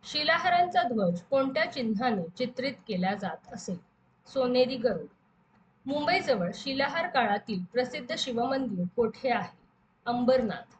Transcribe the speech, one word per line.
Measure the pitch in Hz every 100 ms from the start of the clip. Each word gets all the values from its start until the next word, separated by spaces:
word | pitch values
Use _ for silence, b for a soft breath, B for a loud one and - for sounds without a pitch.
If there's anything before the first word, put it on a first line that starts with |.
शिलाहारांचा | - 302 302 330 349 349 349 359
ध्वज | 339 226 190 175
कोणत्या | - - - - 320
चिन्हाने | 294 233 202 254 214 170 -
चित्रित | 247 - 262 - -
केला | 185 185
जात | 202 190 160 -
असे? | - - 180 - _ _ _ -
सोनेरी | 269 247 247 254 254
गरुड. | 226 180 - _ _ _ _ _ _ _ -
मुंबईजवळ | 285 302 370 320 233 175
शिलाहार | - 277 269 277 330 349
काळातील | 285 226 208 - 196 180
प्रसिद्ध | 240 247 302 247 320
शिवमंदिर | 269 233 254 269 254 190 180 -
कोठे | 226 - 269
आहे? | 226 180 - _ _ _ _ -
अंबरनाथ. | 240 247 262 226 143 - -